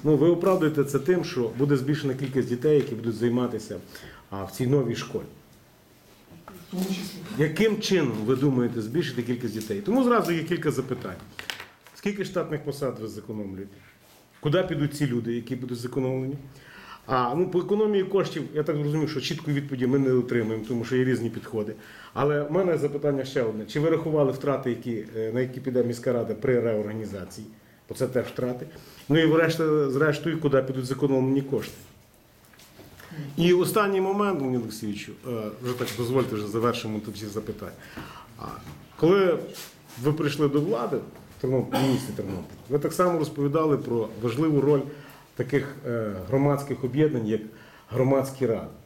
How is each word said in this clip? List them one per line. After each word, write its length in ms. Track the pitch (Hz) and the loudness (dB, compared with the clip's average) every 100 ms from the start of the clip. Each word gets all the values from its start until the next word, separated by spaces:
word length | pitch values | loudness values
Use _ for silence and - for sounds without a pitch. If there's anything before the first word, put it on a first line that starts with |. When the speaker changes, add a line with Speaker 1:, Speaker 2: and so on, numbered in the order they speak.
Speaker 1:
ну, 120 | 147 147 | 4 6
ви 140 | 160 | 6
оправдуєте 540 | 170 190 185 151 143 | 6 4 4 4 2
це 160 | 135 135 | 2 0
тим, 240 | 151 180 - | 2 2 2
що 260 | 127 113 120 | -2 -2 0
буде 200 | 143 139 | 2 2
збільшена 360 | 127 147 139 | 2 0 -2
кількість 340 | 127 135 131 107 | -2 0 0 0
дітей, 260 | 123 147 147 | 2 4 4
які 200 | 120 110 | 4 -2
будуть 200 | 113 107 | -4 0
займатися, 600 | 120 120 123 107 - 92 - - - - - | 2 2 0 -4 -8 -12 -12 -18 -18 -20 -12
а, 140 | 98 | -10
в 80 | 95 | -8
цій 160 | - 127 | -2 2
новій 280 | 143 117 110 | 2 2 -2
школі. 280 | - 107 - - - - - _ _ - - - - - - - - | -4 -8 -8 -18 -20 -20 -20 _ _ -20 -20 -20 -20 -20 -20 -20 -10
Speaker 2:
В 40 | |
тому 120 | 185 | -6
числі. 340 | 190 - - - - 131 | -4 -4 -8 -12 -10 -2
Speaker 1:
Яким 420 | 151 147 220 208 | 0 4 2 2
чином 320 | - 185 139 110 107 | 2 2 2 0 0
ви 100 | 131 | 2
думаєте 460 | 143 127 120 117 | 4 2 0 -2
збільшити 420 | 107 151 147 123 | -2 -2 -2 -4
кількість 300 | 117 117 117 | -4 -4 -4
дітей? 280 | 107 - 101 | -6 -6 -4
Тому 220 | 165 247 | 2 4
зразу 280 | 247 233 175 | 4 4 2
є 120 | 165 | 0
кілька 280 | 143 170 156 | 0 0 0
запитань. 440 | 123 123 - 98 90 - - - - - - - - | -2 -4 -6 -8 -12 -14 -14 -14 -14 -16 -20 -20 -6
Скільки 300 | 202 202 175 | -6 -4 -4
штатних 360 | 180 143 147 | -4 -4 -4
посад 360 | 147 127 139 104 | -6 -4 -4 -4
ви 60 | 110 | -10
зекономлюєте? 680 | 104 101 107 98 95 101 - - _ - - _ _ | -10 -10 -8 -8 -10 -12 -16 -20 _ -20 -20 _ _
Куди 240 | 151 175 | 0 2
підуть 320 | 180 151 147 - | 2 0 -2 0
ці 120 | 143 | 0
люди, 260 | 120 113 120 | 0 -2 -4
які 200 | 117 127 | -4 -8
будуть 220 | 123 120 | -6 -6
зекономлені? 560 | 123 143 131 131 131 143 - - - - - - - | -4 -2 -2 -2 -4 -8 -12 -20 -20 -20 -18 -18 -2
А, 300 | 127 120 165 | 0 2 2
ну, 140 | 185 | 2
по 100 | 180 | 0
економії 440 | 180 208 214 196 | 0 2 4 2
коштів, 400 | 190 196 165 160 135 | 2 0 0 -4 -4
я 100 | 147 | -2
так 120 | 151 147 | 0 0
розумію, 320 | 147 156 147 | 0 0 0
що 140 | 139 | -2
чіткої 360 | - 175 - 143 | -4 -6 -2 -2
відповіді 300 | 135 131 123 | -2 0 2
ми 120 | 139 | 4
не 120 | 135 | 4
отримаємо, 520 | 127 120 120 110 110 110 | 2 2 0 0 -4 -2
тому 180 | 120 120 | -4 0
що 100 | 127 | 2
є 80 | 127 | 4
різні 240 | 117 113 | 2 0
підходи. 440 | 107 - 113 104 107 - - - | -6 -6 -4 -4 -8 -16 -20 -10
Але 300 | - 143 147 | 0 0 2
в 80 | 147 | 0
мене 260 | 170 190 156 | 0 2 2
запитання 480 | 143 143 147 139 127 | 0 0 0 0 -2
ще 160 | 147 | -2
одне. 220 | 113 107 104 | -2 -2 -4
Чи 140 | 147 | 0
ви 100 | 156 | 2
рахували 420 | 160 160 151 135 | 2 2 2 2
втрати, 380 | 131 - - 127 | 2 -2 0 -2
які, 360 | 117 123 113 107 110 | -4 -4 -6 -6 -4
е, 140 | 110 | -2
на 80 | 120 | 0
які 180 | 127 123 | -2 -4
піде 240 | 135 123 | -2 0
міська 300 | 120 117 135 | 2 0 0
рада 200 | 120 107 | 0 -2
при 260 | 107 127 123 | -2 2 2
реорганізації? 880 | 117 107 104 110 107 95 87 - 107 - - - - | 2 0 -2 -6 -8 -10 -12 -14 -16 -20 -20 -20 -16
Бо 60 | 107 | -4
це 120 | 127 | 0
теж 180 | 123 107 | 0 -2
втрати. 400 | - 123 127 - - - - - | -4 -4 -4 -10 -16 -20 -20 2
Ну 100 | 151 | 4
і 60 | 160 | 6
врешті, 380 | 160 160 165 160 151 139 | 6 4 2 2 4 2
зрештою, 520 | 131 151 143 170 156 | 4 2 2 -2 0
куди 220 | 151 135 | 4 4
підуть 240 | 131 131 123 | 4 -4 -4
зекономлені 560 | 135 147 131 131 135 | 0 2 4 4 2
кошти? 320 | 135 123 - - - - - _ _ _ - - - - - - - 156 143 143 | 0 -4 -4 -14 -20 -20 -20 _ _ _ -20 -20 -20 -20 -20 -20 -16 -12 -8 2
І 160 | 175 | 4
останній 480 | 180 175 214 196 196 | 6 4 2 2 2
момент, 400 | 190 196 202 170 | 2 2 2 2
Леонід 200 | 135 123 | 0 0
Олексійовичу, 500 | 110 104 107 101 - - 131 | -2 -6 -6 -6 -10 -12 -8
е, 40 | 117 107 107 | -6 -6 -8
вже 100 | 123 | -6
так 140 | 123 123 107 | -4 -4 -4
дозвольте, 380 | 120 131 117 107 | 0 2 2 -2
вже 120 | 104 | -2
завершимо 520 | 110 120 117 110 107 107 | 0 0 0 -4 -6 -6
тут 100 | 98 | -10
всі 100 | 107 | -8
запитання. 460 | 104 - - 95 - - - - - - - | -8 -8 -10 -12 -14 -16 -16 -14 -16 -20 -14
А, 40 | 110 110 - - - - | -12 -12 -14 -18 -20 2
коли 380 | 156 196 185 143 - - - - - - | 4 6 4 2 -4 -12 -16 -20 -20 -4
ви 100 | 135 | -2
прийшли 340 | 151 147 139 143 | 0 -2 2 2
до 140 | 143 | 2
влади, 360 | 160 226 226 127 - - - - | 0 -2 -2 -4 -6 -16 -20 -6
в 60 | 127 | 0
Терноп-, 400 | 131 110 127 135 | 0 0 0 2
в 40 | |
місті 220 | 120 - - | 2 -2 -6
Тернопіль, 400 | 98 95 - - - | -6 -8 -10 -16 -2
ви 100 | 143 | 0
так 140 | 147 | 0
само 260 | 160 180 165 | 2 2 4
розповідали 580 | 147 147 143 160 156 131 | -2 0 0 2 4 2
про 300 | 110 117 104 101 | 2 0 -2 -2
важливу 400 | 120 117 160 143 | -2 2 2 4
роль 200 | 135 147 - - - - - - | 4 4 2 -10 -18 -20 -18 -6
таких, 400 | - 143 139 - 131 | 0 0 -2 -8 -6
е, 260 | 117 107 95 95 | -4 -4 -6 0
громадських 540 | 135 143 139 143 127 | 2 4 2 -2 -4
об'єднань, 440 | 127 131 151 127 107 | -2 2 2 2 0
як 140 | 107 107 - - - - | -2 -4 -16 -20 -20 -6
громадські 560 | 110 131 135 131 - 123 | 0 4 4 0 -2 0
ради. 220 | 104 73 - | 0 -4 -14